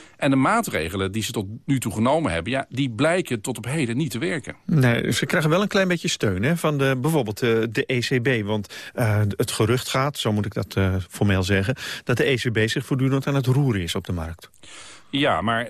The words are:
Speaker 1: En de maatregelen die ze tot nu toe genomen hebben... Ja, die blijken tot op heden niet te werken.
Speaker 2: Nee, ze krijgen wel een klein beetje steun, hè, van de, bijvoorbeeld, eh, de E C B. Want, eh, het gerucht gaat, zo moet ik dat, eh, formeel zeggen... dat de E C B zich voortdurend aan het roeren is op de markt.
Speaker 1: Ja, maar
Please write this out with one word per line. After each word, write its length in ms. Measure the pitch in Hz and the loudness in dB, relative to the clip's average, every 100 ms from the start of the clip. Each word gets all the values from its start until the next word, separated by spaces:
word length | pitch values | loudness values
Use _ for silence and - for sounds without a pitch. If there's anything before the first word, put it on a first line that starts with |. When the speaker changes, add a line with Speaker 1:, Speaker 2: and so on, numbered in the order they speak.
| - - | -18 -4
Speaker 1:
En 120 | 143 | 2
de 60 | 135 | 4
maatregelen 760 | 147 226 214 104 82 95 95 | 4 2 0 -2 -2 -2 -2
die 120 | 107 | -2
ze 80 | 104 | -4
tot 140 | - 98 113 - | -4 -6 -8 -2
nu 140 | 135 | -2
toe 120 | 113 | 0
genomen 400 | 95 120 156 127 | 0 2 2 0
hebben... 200 | 82 90 | -2 -4
Ja, 140 | 131 - | -6 -4
die 200 | 120 139 | -4 -4
blijken 520 | 107 151 185 - 117 | 0 2 2 -2 -4
tot 160 | 135 117 | -6 -6
op 80 | 117 | -4
heden 320 | 156 117 117 | -2 -2 0
niet 140 | 160 | -2
te 60 | 117 | -2
werken. 380 | 180 180 - - - | -4 -6 -8 -12 0
Speaker 2:
Nee, 460 | 160 127 117 - | 4 4 2 0
ze 140 | 113 - | -2 0
krijgen 240 | 180 156 | 0 2
wel 120 | 170 | 2
een 60 | 202 | 2
klein 200 | 196 185 | 2 2
beetje 200 | 175 175 | 0 -2
steun, 360 | - 107 90 | -2 -2 0
hè, 140 | 131 170 | 0 0
van 200 | 156 147 | 0 2
de, 200 | 135 131 | 2 2
bijvoorbeeld, 400 | 143 160 110 104 | 2 0 0 0
eh, 80 | 120 113 113 | 2 2 2
de 120 | 110 - | -2 -2
E 140 | 127 | -2
C 220 | 113 131 | 0 0
B. 240 | 120 120 101 | 2 0 0
Want, 300 | 107 98 - - | -4 -4 -12 -10
eh, 280 | - 113 104 104 - | -2 2 2 2 0
het 160 | 117 | -2
gerucht 380 | - 110 123 - | 2 2 2 0
gaat, 280 | 131 139 - | 0 0 0
zo 140 | 117 | 0
moet 140 | 104 104 | 0 0
ik 80 | |
dat, 220 | - 95 98 | -4 -4 0
eh, 200 | 95 92 87 | 2 0 -4
formeel 340 | - 101 95 | 0 2 2
zeggen... 320 | 90 95 98 - - - | 2 2 0 -4 -6 -8
dat 140 | - 120 | -2 2
de 120 | 143 | 2
E 60 | 127 | 2
C 160 | 131 | 0
B 180 | 113 113 | 0 0
zich 160 | - - | 0 -2
voortdurend 420 | 135 131 135 139 | 0 2 2 0
aan 80 | 139 | 0
het 100 | 127 | 2
roeren 360 | 127 139 101 | 4 4 2
is 140 | 85 98 | 0 -4
op 100 | - | -4
de 80 | |
markt. 360 | 87 80 82 - - - - - - - | -4 -6 -10 -16 -20 -20 -20 -20 -20 -6
Speaker 1:
Ja, 320 | 139 143 87 | 0 0 0
maar 280 | 113 113 | 0 -2